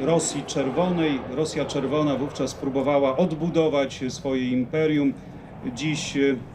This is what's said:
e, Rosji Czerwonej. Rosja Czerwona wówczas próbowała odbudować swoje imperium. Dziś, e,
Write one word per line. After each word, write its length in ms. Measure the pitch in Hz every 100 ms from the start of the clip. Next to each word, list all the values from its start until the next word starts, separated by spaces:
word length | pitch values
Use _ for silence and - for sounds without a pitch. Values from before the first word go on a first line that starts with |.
e, 40 | 135
Rosji 380 | 165 160 147
Czerwonej. 760 | 147 151 135 135 180 175 156 135 113 131
Rosja 300 | 151 156 135
Czerwona 500 | 143 131 151 151 127
wówczas 380 | 143 - 131
próbowała 640 | - 135 135 135 143 135 135
odbudować 840 | 180 156 170 160 156 143 131 - 127
swoje 400 | - 139 131 127
imperium. 640 | 127 123 156 156 151 139 - - - - - 131 120
Dziś, 420 | 156 147 - 139
e, 180 | 139 127 -